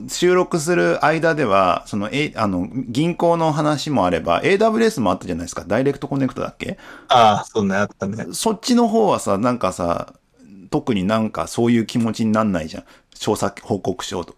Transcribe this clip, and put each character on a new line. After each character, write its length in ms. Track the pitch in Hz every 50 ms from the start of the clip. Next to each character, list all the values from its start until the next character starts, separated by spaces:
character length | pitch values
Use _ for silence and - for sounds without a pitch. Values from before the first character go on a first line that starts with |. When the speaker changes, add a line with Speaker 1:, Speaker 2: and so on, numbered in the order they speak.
| - -
Speaker 1:
収 260 | - - 170 175 180
録 240 | 180 180 - - 170
す 160 | 143 170 180
る 300 | 175 175 170 165 - -
間 320 | 151 160 160 151 165 160
で 80 | 151 143
は、 400 | 107 98 98 95 90 85 78 -
そ 100 | - -
の、 140 | 104 101 107
え、 220 | - 143 156 - -
あ 140 | - 110 101
の、 200 | 92 90 90 - -
銀 420 | 131 127 - 120 143 156 170 170
行 220 | - 170 170 170
の 160 | 165 165 160 143
話 380 | 160 156 151 151 135 - 156
も 140 | 143 113 92
あ 60 | 90
れ 80 | 87 80
ば、 220 | - 85 85 - -
エ 120 | 151 196
ー 40 | 196
ダ 140 | 214 226 220
ブ 80 | 226
リ 60 | 226
ュ 0 |
ー 20 | 220
エ 20 |
ス 100 | 214 -
も 120 | 110 - -
あ 20 |
っ 40 | -
た 80 | -
じ 60 | 90 87
ゃ 40 |
な 60 | 85 87
い 20 |
で 40 | 85
す 40 | -
か。 80 | - 80
ダ 140 | 85 98 120
イ 60 | 135
レ 80 | 143 139
ク 80 | -
ト 80 | - -
コ 80 | 147
ネ 100 | 139 135
ク 80 | 127 -
ト 60 | -
だ 80 | - -
っ 80 | - -
け？ 200 | - - - - - - - - -
Speaker 2:
あ 380 | - 135 120 113 110 104 101 -
ー、 20 | -
そ 120 | - 113
う 40 | 101
ね、 120 | 98 95
あ 80 | 98 104
っ 40 | 101 -
た 120 | - 98 98
ね。 180 | 101 110 - - -
Speaker 1:
そ 180 | - - 226
っ 80 | 214 220
ち 140 | - - 240
の 140 | 240 240 220
方 180 | 208 226 220
は 140 | 185 127 107
さ、 180 | - - - 95
な 140 | 117 123 123
ん 80 | 117
か 120 | - 92 90
さ、 420 | - 90 85 85 - - - - _ _ _ _ _ - - 101 98 87 -
特 240 | - 151 - - 117
に 100 | 98 90
な 140 | 98 110 110
ん 120 | 110 107
か 160 | - - 82
そ 200 | - - - 117
う 60 | 120 120
い 60 | 117
う 80 | 110
気 120 | - - 127
持 140 | 113 113 104
ち 140 | - 113
に 60 | 110 107
な 100 | 110 110
ん 80 | 107
な 120 | 95 85 78
い 60 | 80
じ 80 | -
ゃ 40 | -
ん。 40 | - - - - _ _ -
調 220 | - - 120 107
査 180 | - 101 98 - - -
報 160 | - 113 95
告 260 | - 101 90 - -
書 200 | - 98 92 85
と 100 | - -